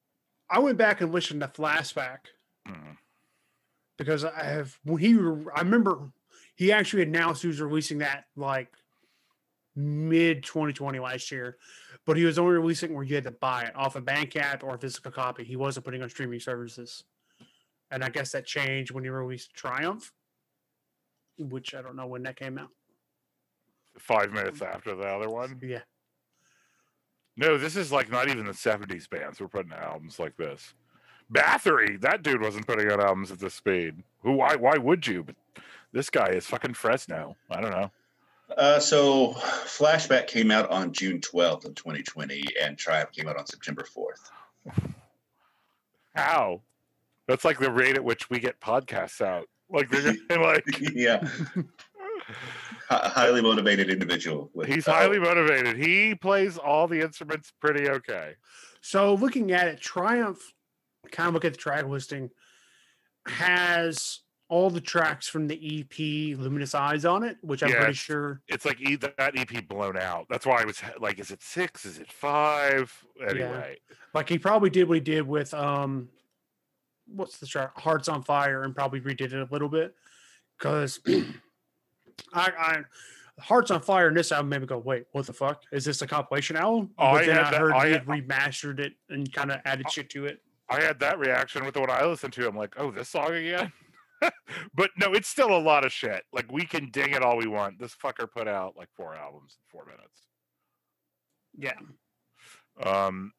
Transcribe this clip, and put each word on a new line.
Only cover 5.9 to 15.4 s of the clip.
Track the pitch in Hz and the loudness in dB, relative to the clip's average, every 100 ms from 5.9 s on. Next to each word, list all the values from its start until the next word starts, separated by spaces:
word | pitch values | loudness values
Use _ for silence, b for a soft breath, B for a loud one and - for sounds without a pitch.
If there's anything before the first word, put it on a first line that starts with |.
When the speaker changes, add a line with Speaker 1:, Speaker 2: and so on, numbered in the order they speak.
| 147 139 _ _ b b - | 0 -6 _ _ b b -2
Speaker 1:
he | 185 | 2
actually | 214 - 202 | 4 2 0
announced | 160 165 170 147 | 2 2 0 0
he | 175 | -4
was | 147 | -4
releasing | 151 156 147 147 | -2 -2 -2 -4
that, | 143 139 _ 143 | -4 -6 _ -10
like, | 139 135 123 _ _ _ _ _ _ _ _ _ _ 143 | -4 -4 -6 _ _ _ _ _ _ _ _ _ _ -8
mid | 147 147 160 165 165 147 | -4 -2 2 4 4 2
twenty | - 160 151 | -4 -4 -2
twenty | 135 139 131 | -4 -6 -6
last | 127 127 - | -8 -8 -10
year, | 135 123 - B B B B - | -10 -12 -14 B B B B 0
but | 160 | 4
he | 170 | 4
was | 156 | 4
only | 175 | 4
releasing | 170 165 165 170 | 4 4 0 -4
where | 147 | -6
you | 135 | -4
had | 143 131 | -4 -4
to | |
buy | 117 131 123 | -4 -2 -2
it | 117 135 | -4 -4
off | 135 135 | -4 -4
of | 127 | -4
Bandcamp | 143 147 151 143 135 | -2 -2 -2 -4 -4
or | 135 123 | -8 -8
a | |
physical | 135 - 135 | -8 -10 -12
copy. | 131 127 127 | -6 -6 -6